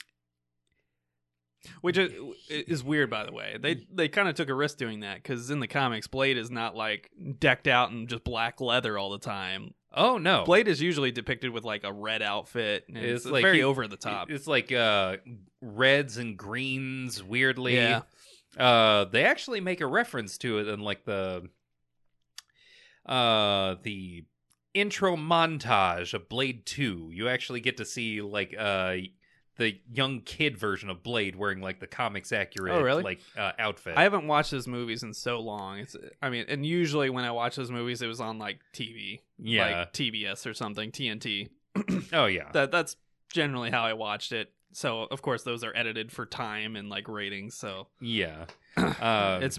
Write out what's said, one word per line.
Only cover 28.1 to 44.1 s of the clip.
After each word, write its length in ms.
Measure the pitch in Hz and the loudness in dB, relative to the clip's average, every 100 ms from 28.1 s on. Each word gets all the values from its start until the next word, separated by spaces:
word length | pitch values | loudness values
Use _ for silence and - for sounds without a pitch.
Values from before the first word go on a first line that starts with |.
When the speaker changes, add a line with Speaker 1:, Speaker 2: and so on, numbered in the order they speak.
| 107 | -4
Speaker 2:
like, 320 | 104 104 95 104 | -2 -2 -2 -2
uh, 400 | 104 95 92 92 95 _ _ _ _ - | 0 2 0 -2 -6 _ _ _ _ -2
the 200 | 113 98 - | -2 -2 -8
young 280 | 120 135 127 | -2 0 -2
kid 360 | - - 151 98 | -6 0 0 0
version 320 | 107 95 98 | -2 -2 -6
of 140 | 90 | -10
Blade 320 | 117 120 98 | -2 0 0
wearing, 260 | 92 101 95 | -2 -4 -4
like, 200 | 95 92 | -6 -10
the 80 | 92 | -10
comics 420 | - 117 98 - | -4 -4 -4 -4
accurate, 420 | 110 95 98 92 | -2 -2 -4 0
Speaker 1:
Oh, 60 | 175 | 2
really? 220 | 127 151 | 4 2
Speaker 2:
like, 180 | 190 92 - - | 0 -6 -10 -4
uh, 140 | 98 - | -4 -2
outfit. 360 | 110 - - 98 | -2 -4 -2 4
Speaker 1:
I 80 | |
haven't 240 | 196 196 151 | 4 4 2
watched 240 | 147 147 | 2 2
those 160 | 139 123 | -4 -6
movies 340 | 120 117 110 | -6 -6 -6
in 100 | 117 | -8
so 280 | - 120 120 | -8 -4 -4
long. 380 | 113 104 95 98 | -6 -8 -8 -10
It's, 160 | - - - - | -14 -16 -16 -8
I 80 | 139 | -4
mean, 140 | 120 - | -4 -4
and 160 | 143 | -4
usually 460 | 147 175 160 147 135 | 0 2 2 2 0
when 140 | 127 | 0
I 80 | 123 | -2
watch 240 | 120 120 139 | 0 -2 -2
those 140 | 123 | -6
movies, 300 | 120 120 120 | -4 -4 -4
it 60 | 117 | -6
was 140 | 117 | -4
on, 180 | 110 110 | -6 -6
like, 220 | 104 101 _ | -8 -10 _
T 200 | - 120 | -12 -12
V, 280 | 113 95 107 _ - | -10 -12 -12 _ -10
Speaker 2:
Yeah. 420 | 107 110 107 87 | 2 4 4 0
Speaker 1:
like 120 | 87 | -4
T 180 | - 123 | -4 -4
B 160 | 110 98 | -4 -6
S 200 | 101 127 | -6 -8
or 80 | |
something, 380 | 110 117 104 107 | -6 -6 -6 -8
T 160 | - 123 | -6 -6
N 100 | 107 | -4
T. 300 | 120 101 101 _ _ | -4 -4 -6 _ _
<clears throat> 380 | 196 - 185 - | -6 -2 -4 0
Speaker 2:
Oh, 140 | 165 110 | 2 4
yeah. 260 | 90 - | 2 0
Speaker 1:
That, 180 | 127 139 | 2 4
that's 240 | 170 160 - _ _ - | 2 0 -6 _ _ -4
generally 400 | 170 147 127 117 | 0 0 0 0
how 100 | 120 | 0
I 120 | 113 | 0
watched 360 | 110 107 | -2 -4